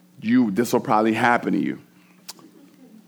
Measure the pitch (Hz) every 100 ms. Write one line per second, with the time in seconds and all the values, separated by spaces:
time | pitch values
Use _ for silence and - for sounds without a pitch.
0 | _ - 107 123 117 98 120 120 110 110
1 | 113 110 120 120 104 85 71 65 - _
2 | _ _ - - - - - _ - -